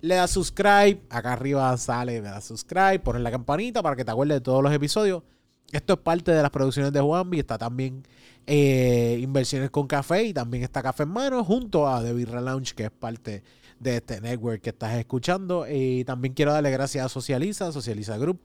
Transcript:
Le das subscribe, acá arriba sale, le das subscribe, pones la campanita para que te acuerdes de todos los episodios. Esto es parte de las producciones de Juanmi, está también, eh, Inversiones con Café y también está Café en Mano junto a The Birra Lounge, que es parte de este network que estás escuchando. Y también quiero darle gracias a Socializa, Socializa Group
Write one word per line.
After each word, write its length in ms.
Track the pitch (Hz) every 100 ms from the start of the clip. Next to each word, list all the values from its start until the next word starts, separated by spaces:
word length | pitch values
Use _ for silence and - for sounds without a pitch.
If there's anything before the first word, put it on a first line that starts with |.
Le 160 | 160 180
das 160 | 180
subscribe, 680 | - 165 - 202 202 202 202 -
acá 260 | 117 120
arriba 400 | 123 131 139 127 123
sale, 380 | - 120 123
le 60 | 117
das 200 | 104 98
subscribe, 540 | - 113 - 180 190 190
pones 240 | 156 120
la 80 | 120
campanita 500 | 123 120 147 233 233
para 140 | 170
que 100 | 131
te 60 | 120
acuerdes 280 | 117 143 147
de 20 |
todos 200 | 123 131
los 120 | 139
episodios. 500 | 147 143 220 214 180 - _ _ _ _
Esto 220 | 147 -
es 80 | 190
parte 320 | - 170 165
de 100 | 160
las 80 | 143
producciones 420 | 143 135 131 139
de 80 | 143
Juanmi, 380 | 143 165 180 175
está 180 | 135 -
también, 460 | 117 123 131 131 131 _ - -
eh, 760 | - 147 143 131 127 120 120 120
Inversiones 480 | 131 135 127 139 135
con 160 | 147 139
Café 380 | 143 139 175
y 100 | 226
también 300 | 156 120 123
está 180 | 123 -
Café 220 | 127 -
en 60 | 151
Mano 340 | 202 269 254
junto 420 | 190 226 247 175 147
a 160 | 127
The 100 | 117
Birra 280 | 120 117 120
Lounge, 340 | 127 131 131
que 120 | - 107
es 40 |
parte 540 | _ 113 113 - 101 - _ - _
de 180 | 120 120
este 220 | - 110
network 400 | 113 120 117 110
que 100 | -
estás 240 | - 110 117
escuchando. 680 | 113 131 123 180 190 180 135
Y 320 | 143 131 127
también 300 | 123 127 131
quiero 180 | 131 147
darle 200 | 151 147
gracias 340 | 131 135 143 131
a 20 |
Socializa, 640 | 135 123 131 170 208 180
Socializa 480 | 143 117 107 104 107
Group 220 | 147 185